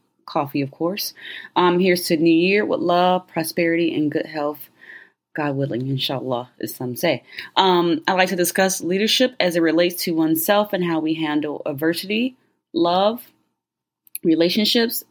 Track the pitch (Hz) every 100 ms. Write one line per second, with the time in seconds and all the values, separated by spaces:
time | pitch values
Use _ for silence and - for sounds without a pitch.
0 | _ _ - 160 139 147 139 - 165 208
1 | - - - - - - 175 175 185 175
2 | - 165 170 165 185 202 202 170 175 175
3 | 180 185 - 170 160 - 170 165 170 -
4 | 151 156 - 156 147 147 - _ - -
5 | - _ _ - 147 135 135 117 131 135
6 | - 139 127 120 123 - - - 127 120
7 | 170 127 - - - - 190 175 170 160
8 | - 185 185 180 175 - 190 - 165 190
9 | 220 - 254 - 180 170 165 160 175 175
10 | 190 160 160 160 - 202 208 190 175 160
11 | 156 160 156 147 151 143 - 139 160 170
12 | 196 214 254 - _ _ _ - 170 185
13 | 202 240 - _ _ _ _ _ _ _
14 | _ - 175 160 175 214 208 240 233 -
15 | -